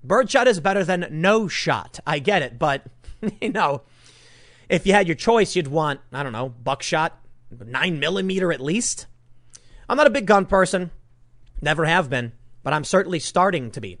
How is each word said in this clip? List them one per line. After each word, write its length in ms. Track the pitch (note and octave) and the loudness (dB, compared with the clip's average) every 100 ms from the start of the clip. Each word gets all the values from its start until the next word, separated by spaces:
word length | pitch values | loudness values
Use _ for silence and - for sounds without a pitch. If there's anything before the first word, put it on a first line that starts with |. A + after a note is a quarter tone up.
birdshot 420 | B2 G#3 B3 C4+ B3 | 2 0 2 2 4
is 140 | F#3 | 2
better 240 | E3+ G3 | 0 0
than 240 | F3 F3+ F3 | 0 -2 -2
no 380 | D#3 F#3 G#3+ G3+ | 0 2 2 0
shot. 500 | - E3 A#2+ - - - | -4 -2 -2 -4 -12 -4
I 120 | D3+ | -2
get 240 | C#3 G3 | 0 0
it, 160 | C#3 A#2+ | -2 -2
but, 260 | D#3 C#3 - - - | -2 -2 -6 -20 -20
<laughs> 280 | - A3 - | -8 -8 -6
you 80 | - | -6
know, 320 | A3 D#3+ C#3 _ _ - - - - - _ - | 0 0 -2 _ _ -20 -20 -20 -20 -20 _ -2
if 180 | F3 F#3+ | 0 4
you 60 | |
had 160 | G3+ F#3 | 4 4
your 80 | D#3 | 0
choice, 400 | - A#3 G3 F3 | 2 4 4 0
you'd 120 | C#3+ | -2
want, 320 | D3+ D3+ C#3 - | 0 -2 -4 -8
I 100 | C3 | -8
don't 120 | C#3 | -6
know, 160 | A2 C3 | -6 -8
buckshot, 680 | A#2+ A#2+ C#3 - D#3+ E3 - - - - A#2+ | -6 -4 -4 -2 -2 -2 -6 -20 -20 -20 -18
nine 340 | A2+ B2+ F3 D#3+ | -8 -2 -2 0
millimeter 540 | D3 G3 F#3 F#3+ F#3 | -2 -2 -2 0 0
at 80 | C#3+ | -2
least." 460 | C3+ G3+ A#3+ - - - _ - - - - - - | -2 -2 -2 -6 -12 -20 _ -20 -20 -20 -20 -20 -4
I'm 80 | C4+ | 4
not 100 | D4+ | 4
a 40 | |
big 160 | G#3+ G3 | 4 4
gun 180 | G3+ | 4
person, 460 | F#3+ F#3+ F#3 F#3 F3 - - _ _ - - - | 6 2 4 0 -4 -10 -20 _ _ -20 -14 -6
never 240 | D3 D#3 D#3+ | -2 0 2
have 240 | F3 C#3+ | 2 2
been, 220 | C3 A#2+ - - - | -4 -4 -12 -20 -10
but 120 | C3+ | -4
I'm 100 | D3+ | -4
certainly 340 | D3 F#3+ F#3 E3+ | 2 0 0 -4
starting 520 | - F3+ F#3+ F3 A#2+ | -2 2 2 0 -6
to 100 | B2 | -10
be. 180 | G#2+ F2 | -12 -14